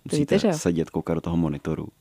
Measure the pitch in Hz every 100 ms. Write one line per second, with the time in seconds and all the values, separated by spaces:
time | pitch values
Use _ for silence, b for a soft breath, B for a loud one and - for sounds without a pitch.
0 | - 151 143 202 214 156 - 85 80 82
1 | 80 82 85 85 80 71 - 78 76 -